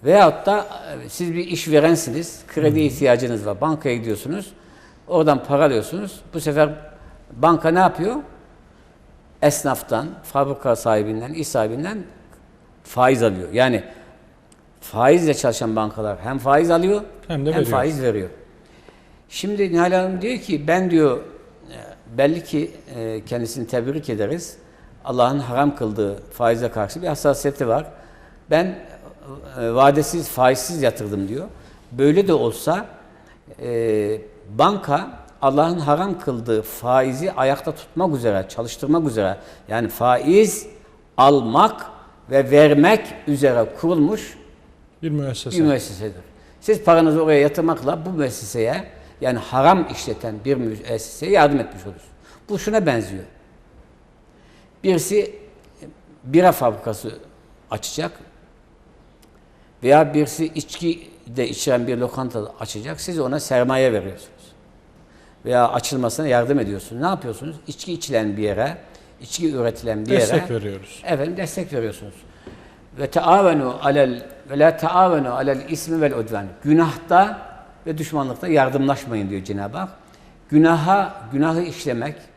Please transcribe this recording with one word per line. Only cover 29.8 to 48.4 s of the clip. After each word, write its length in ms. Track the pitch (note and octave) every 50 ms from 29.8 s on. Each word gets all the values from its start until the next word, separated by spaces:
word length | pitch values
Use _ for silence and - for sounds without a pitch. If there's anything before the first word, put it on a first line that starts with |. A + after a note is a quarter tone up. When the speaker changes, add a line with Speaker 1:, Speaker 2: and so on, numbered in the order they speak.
| C3+ C#3+ C#3+ D3 D3 - - E3+ D3+ -
Speaker 1:
faizsiz 540 | - - B2+ B2+ C3 C3+ - - F3 E3 C3+
yatırdım." 460 | A#2+ - - A2+ G#2 G2+ G2+ G2 G2
diyor. 180 | A2 C3+ F3+ A3 - - - - - - _ - -
Böyle 360 | B2 C3+ C#3+ D3+ F#3+ G3+ F#3
de 40 | E3+
olsa, 540 | C3+ A#2+ A#2 A2 - - D3 D#3+ F#3 A3+ - - - - - - - - - - _ _ - - - -
e, 580 | B2 A#2+ A#2 A#2 A2+ A2 G#2+ G#2 G#2 G#2+ G#2+ - - - - - F#2+ G#2 A2+
banka 680 | C#3+ F3+ G#3 G3 - - C#3+ D#3 F#3+ C4+ - - - - - _ -
Allah'ın 360 | C3+ C3+ D3 D#3 E3 F3 F3
haram 420 | D3+ C#3+ D3 D#3 F#3 G3+ F3+ F3+
kıldığı 420 | - - C3 A#2 A2+ A#2 A2+ G#2+ G#2
faizi 680 | - - - - A#2+ B2+ C3 C3 C3 B2+ C3 E3 F#3 -
ayakta 400 | - C3 C3 C#3 C#3 - E3 D3
tutmak 400 | - - - - D#3+ F3+ F#3 D3
üzere, 280 | C3 A#2+ A#2 G2+ F#2+ F#2+ -
çalıştırmak 580 | - - A#2 A#2 - - - C3+ D3+ E3+ D#3+ D3
üzere, 280 | A2+ A2 G2+ F#2 F#2+ G2 - - - - - -
yani 200 | G#2+ A#2 A#2 G#2
faiz 800 | - - A2+ B2 B2+ B2 B2 C#3+ F3 G3+ A3 G3+ - - - - - - - - _ _ _ _ _
almak 680 | - B2+ C#3 C#3+ C#3 A#2+ A2+ A2+ D3 G3 A3 - - - - - - - - _ _ _ -
ve 200 | B2+ C#3 C3+ A#2+
vermek 640 | C#3 D3 D#3 D3+ D3 C#3+ D3 F#3 A3 G#3+ - - - - -
üzere 400 | - D3 C3+ C#3+ C3+ B2 A#2+ A2+ G#2+ - -
kurulmuş 580 | - E3 F3+ E3 D3 D#3 G#3+ G#3+ - - - - - - - _ _ _ - _ _ _ _ _ -
Speaker 2:
Bir 80 | E3
müessese. 480 | D3 D3 C#3 C3+ B2 - - B2+ A2+ F3
Speaker 1:
bir 40 | D#3+
müessesedir. 580 | D3+ C#3 B2 - - G2+ F2+ G#2+ G#2+ F#2+ F2+ - - - - - - - _
Siz 240 | - - G#3+ - -
paranızı 380 | - E3+ E3 E3 D#3+ D3+ D#3+ D#3+
oraya 180 | D#3 D3+ C#3+
yatırmakla 680 | C#3+ D3 C#3+ - D#3+ E3 E3 - A#2+ C3+ D#3+ E3 D#3
bu 40 | F#3
müesseseye, 760 | F#3 D#3+ C#3+ B2+ A2 -